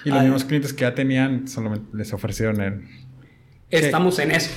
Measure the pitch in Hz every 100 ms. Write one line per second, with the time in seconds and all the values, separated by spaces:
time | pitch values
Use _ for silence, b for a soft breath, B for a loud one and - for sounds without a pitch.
0 | 151 135 131 135 135 151 139 - 123 123
1 | 135 131 135 127 - - 110 104 - 107
2 | 104 101 107 98 110 104 98 101 - B
3 | B - B B B B - 165 147 151
4 | 180 180 147 160 -